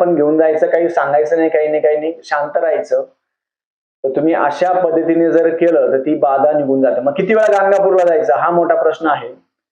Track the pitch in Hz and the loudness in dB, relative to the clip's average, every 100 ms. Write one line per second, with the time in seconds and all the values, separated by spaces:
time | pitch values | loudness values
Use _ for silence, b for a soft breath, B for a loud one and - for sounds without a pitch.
0 | 175 165 147 156 160 156 175 165 170 - | 0 2 2 2 2 0 0 0 0 0
1 | 139 147 151 165 160 156 151 151 151 151 | 0 0 0 0 0 0 0 0 0 0
2 | 156 165 - 147 147 147 160 - - 131 | -4 -8 -6 -6 -4 -4 -2 -2 -2 -4
3 | 135 _ _ _ _ _ _ _ _ _ | -4 _ _ _ _ _ _ _ _ _
4 | 135 139 156 170 143 139 180 185 175 165 | -6 -2 0 0 -2 -2 -2 0 0 0
5 | 165 165 165 156 165 165 170 156 127 131 | 0 0 2 2 0 2 2 2 2 0
6 | 139 151 143 135 147 151 139 135 131 120 | -2 0 0 2 0 0 0 0 0 0
7 | 135 139 180 220 214 202 196 196 196 185 | -2 -2 0 2 2 2 2 2 2 2
8 | 175 160 151 143 151 175 165 165 160 156 | 2 2 0 0 0 0 0 0 0 -2
9 | 160 135 120 135 _ _ _ | -2 -4 -6 -18 _ _ _